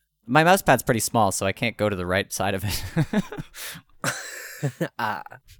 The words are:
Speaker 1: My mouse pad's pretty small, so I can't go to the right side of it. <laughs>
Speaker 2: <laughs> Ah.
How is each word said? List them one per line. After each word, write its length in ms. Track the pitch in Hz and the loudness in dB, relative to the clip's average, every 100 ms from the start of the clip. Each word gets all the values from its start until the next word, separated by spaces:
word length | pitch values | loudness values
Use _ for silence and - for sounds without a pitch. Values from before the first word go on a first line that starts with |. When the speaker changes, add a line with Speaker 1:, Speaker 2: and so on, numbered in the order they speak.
| _ _ - | _ _ 0
Speaker 1:
My 180 | 147 | 4
mouse 180 | 165 196 | 6 6
pad's 220 | - 127 | 4 2
pretty 160 | - 117 | 2 0
small, 320 | - 117 98 | 2 2 2
so 140 | - 98 | 2 -2
I 60 | |
can't 240 | - 120 - | -2 -4 0
go 120 | 104 | 0
to 60 | 92 | 0
the 100 | 90 | 0
right 260 | 95 98 | 0 -2
side 220 | - 95 | -2 -2
of 100 | 98 104 | -2 -4
it. 580 | - - 165 147 - - 415 - - - - - _ | -6 -4 -2 0 -2 -2 -8 -14 -14 -14 -14 -20 _
<laughs> 840 | - - - - - - 143 - 160 | -6 -6 -10 -14 -16 -6 -6 -4 -6
Speaker 2:
<laughs> 20 | - | -4
Ah. 260 | 110 92 - - - - | -4 -4 -10 -20 -20 -20